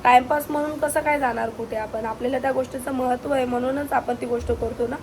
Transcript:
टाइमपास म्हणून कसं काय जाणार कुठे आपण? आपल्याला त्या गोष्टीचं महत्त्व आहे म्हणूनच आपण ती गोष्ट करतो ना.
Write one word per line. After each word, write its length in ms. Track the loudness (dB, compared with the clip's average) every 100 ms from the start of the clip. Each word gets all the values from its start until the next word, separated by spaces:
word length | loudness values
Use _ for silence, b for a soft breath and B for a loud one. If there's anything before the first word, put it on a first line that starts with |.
टाइमपास 460 | 10 8 6 -2 0
म्हणून 280 | -2 -2 -2
कसं 220 | 0 0
काय 180 | 2 2
जाणार 320 | 0 0 -4
कुठे 260 | -6 -6 -6
आपण? 280 | -6 -6
आपल्याला 340 | -6 -4 -2 0
त्या 140 | 0
गोष्टीचं 400 | 0 -2 -6 -4
महत्त्व 400 | -2 0 0 0
आहे 120 | 0
म्हणूनच 480 | 0 0 0 -2 0
आपण 220 | -2 0
ती 120 | -4 -2
गोष्ट 260 | -2 0
करतो 340 | -2 -2 -2 -4
ना. 100 | -4